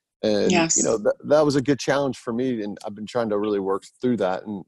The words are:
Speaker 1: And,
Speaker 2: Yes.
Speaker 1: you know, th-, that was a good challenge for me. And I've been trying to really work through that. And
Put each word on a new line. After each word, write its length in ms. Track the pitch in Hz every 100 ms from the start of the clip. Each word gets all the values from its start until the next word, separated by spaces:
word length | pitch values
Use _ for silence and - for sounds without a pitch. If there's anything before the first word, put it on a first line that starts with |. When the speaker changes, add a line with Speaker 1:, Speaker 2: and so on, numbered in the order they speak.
| _ _
Speaker 1:
And, 280 | 110 104 98
Speaker 2:
Yes. 260 | 175 165 -
Speaker 1:
you 60 |
know, 160 | - 113
th-, 160 | 104 -
that 200 | 123 151
was 120 | 151 143
a 60 |
good 160 | 131 139
challenge 400 | - 139 139 117
for 140 | -
me. 300 | 117 131 117
And 140 | 104 95
I've 100 | 107
been 120 | 104 107
trying 220 | 123 110
to 80 | 104
really 220 | 107 101
work 240 | 95 95 - _
through 160 | 127 110
that. 260 | 95 -
And 200 | 107 101